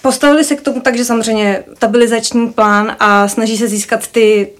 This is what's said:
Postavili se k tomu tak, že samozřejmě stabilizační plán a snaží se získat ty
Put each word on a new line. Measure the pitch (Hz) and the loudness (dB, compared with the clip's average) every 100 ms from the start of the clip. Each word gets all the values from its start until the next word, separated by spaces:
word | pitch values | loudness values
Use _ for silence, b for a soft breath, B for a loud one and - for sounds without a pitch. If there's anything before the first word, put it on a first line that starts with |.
Postavili | 269 262 285 302 | -2 2 2 2
se | 294 285 | 2 -2
k | |
tomu | 285 247 | -4 -4
tak, | 254 240 | -2 -2
že | |
samozřejmě | 247 233 226 214 202 190 - - | -2 -2 0 0 0 -2 -6 -4
stabilizační | 220 240 233 226 226 240 233 | 0 0 0 -2 -2 -2 -2
plán | 233 208 208 214 - | 0 2 2 0 0
a | 214 208 202 | 2 2 2
snaží | 226 220 214 | -2 -2 -2
se | 226 | -2
získat | 208 - 226 - | -4 -4 -6 -2
ty | 233 214 208 196 | 2 2 2 -2